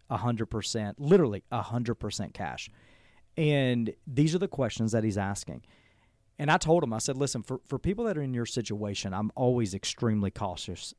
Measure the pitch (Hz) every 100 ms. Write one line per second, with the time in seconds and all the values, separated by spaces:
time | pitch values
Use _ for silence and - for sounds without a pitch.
0 | - 110 120 117 110 110 - 113 104 -
1 | 143 190 135 98 - 117 95 120 120 110
2 | 104 - 98 - 82 60 - - - -
3 | _ - - - 151 143 127 123 110 -
4 | - 131 156 170 - - 117 - 113 113
5 | 110 101 98 101 - 65 - - _ _
6 | _ _ _ - 143 170 156 170 131 110
7 | - 131 139 120 101 127 - 139 170 202
8 | 226 156 135 120 117 127 107 104 104 98
9 | 98 92 107 - 123 120 104 95 - -
10 | 120 107 98 - 101 90 - 85 -